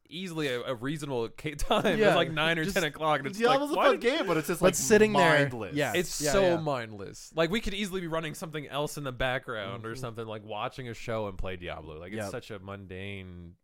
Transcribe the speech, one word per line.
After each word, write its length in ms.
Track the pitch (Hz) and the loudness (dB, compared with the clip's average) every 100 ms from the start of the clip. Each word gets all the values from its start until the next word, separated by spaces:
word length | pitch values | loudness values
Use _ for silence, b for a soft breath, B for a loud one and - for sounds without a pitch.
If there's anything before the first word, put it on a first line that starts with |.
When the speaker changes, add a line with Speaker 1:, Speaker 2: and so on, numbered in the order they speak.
| _ | _
Speaker 1:
easily 400 | 160 185 160 147 | -10 -6 -2 0
a, 140 | 123 | 0
a 120 | 120 | -2
reasonable 540 | 123 127 156 147 123 113 | -4 -4 -4 -2 -2 -2
ca-, 280 | - 156 147 | -4 -8 -2
<laughs> 20 | |
time. 280 | - 208 220 | 2 2 4
It 40 | |
was, 80 | 196 | 4
Speaker 2:
Yeah, 160 | 208 170 | 4 4
Speaker 1:
like, 160 | 165 | 2
nine 260 | 156 160 165 | 0 0 2
or 60 | |
Speaker 2:
just 100 | 165 196 | 0 0
Speaker 1:
ten 80 | 156 | -2
o'clock, 340 | 143 156 147 | -2 0 2
and 80 | 135 | 0
it's 100 | 190 | 2
Speaker 3:
Diablo's 340 | 233 269 285 | 4 4 2
Speaker 1:
like, 40 | 349 | 4
Speaker 3:
a 20 | |
Speaker 1:
why 80 | 262 | 4
Speaker 3:
fun 120 | 226 | 4
Speaker 1:
did 180 | 247 302 | 2 2
Speaker 3:
game, 100 | 370 | 2
but 100 | 226 | 2
it's 100 | 151 | 2
just, 140 | 175 | 4
Speaker 2:
But 60 | - | 4
Speaker 3:
like, 80 | - | 4
Speaker 2:
sitting 360 | - 214 214 | 6 8 8
there, 280 | 208 170 147 | 6 6 6
Speaker 3:
mindless. 360 | 139 123 98 143 | 4 0 -4 0
Speaker 2:
yeah. 160 | 143 | 2
Speaker 1:
It's 280 | 175 180 - | 2 0 -2
Speaker 2:
Yeah, 100 | 147 | 2
Speaker 1:
so 100 | 196 | 4
Speaker 2:
yeah. 140 | 185 165 | 6 4
Speaker 1:
mindless. 760 | 151 131 113 104 98 107 - 151 | 0 -2 -4 -10 -12 -12 -8 0
Like, 140 | 165 | 2
we 80 | 220 | 2
could 140 | 214 | -2
easily 260 | 196 208 185 | -2 -4 -4
be 80 | 170 | -4
running 260 | 160 156 | -4 -4
something 320 | 143 170 151 143 | -8 -8 -8 -6
else 260 | 139 147 156 | -4 -4 -4
in 60 | |
the 80 | 139 | -8
background 720 | 120 131 131 131 110 98 101 110 | -2 -2 -2 -4 -6 -6 -8 -8
or 40 | |
Speaker 2:
Mm-hmm. 80 | 113 | -8
Speaker 1:
something, 260 | 127 113 113 | -8 -8 -8
like 200 | 107 104 | -10 -8
watching 420 | 104 127 - 127 | -6 -6 -6 -10
a 60 | |
show 340 | 110 - 110 101 | -8 -4 -2 -4
and 100 | 92 | -4
play 200 | 95 92 | -6 -4
Diablo. 420 | 85 78 78 78 | -8 -8 -10 -14
Like, 140 | 90 | -10
it's 80 | 107 | -8
Speaker 2:
Yep. 100 | 101 | -6
Speaker 1:
such 180 | 123 - | -8 -10
a 80 | 104 | -12
mundane 960 | 95 98 95 92 98 98 92 87 85 92 | -10 -12 -12 -10 -10 -10 -12 -14 -16 -20